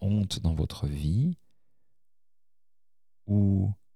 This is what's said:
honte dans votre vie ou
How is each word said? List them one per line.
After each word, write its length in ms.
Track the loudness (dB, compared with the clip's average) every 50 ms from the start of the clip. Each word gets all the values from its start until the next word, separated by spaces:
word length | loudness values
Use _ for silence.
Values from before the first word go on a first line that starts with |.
honte 380 | -2 -2 0 0 0 -2 -4 -4
dans 140 | -2 -2 0
votre 340 | 0 -2 -4 -4 -6 -4 -4
vie 500 | -4 -2 -2 0 0 2 0 0 -2 -4 -10 -20 -20 -20 -20 -20 -20 -20 -20 -20 -20 -20 -20 -20 -20 -20 -20 -20 -20 -20 -20 -20 -20 -20 -20 -20 -20 -20 -20 -20 -20 -20 -20 -20 -20 -18 -4
ou 480 | 0 2 4 4 4 4 2 2 0 -4 -6 -12 -20 -20